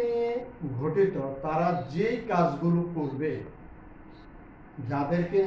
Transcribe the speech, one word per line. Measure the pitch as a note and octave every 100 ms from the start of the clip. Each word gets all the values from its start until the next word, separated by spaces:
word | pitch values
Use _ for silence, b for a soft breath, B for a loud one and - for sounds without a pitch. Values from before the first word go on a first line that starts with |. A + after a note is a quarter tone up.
| A#3+
নিয়ে | A#3 A#3 A#3+ - - C#3 A#2+
গঠিত, | D3+ G3+ G3 C#3 C3+ C3+ D#3
তারা | D#3+ F3 E3+ B2
যেই | D#3 A3 A#3+ A3
কাজগুলো | F3 E3+ - E3+ E3+ E3+ E3
করবে, | C#3 C3 D#3 - - - - - - - - - - - - - - - A#2
যাদেরকে | C#3 D#3+ F3 E3+ G3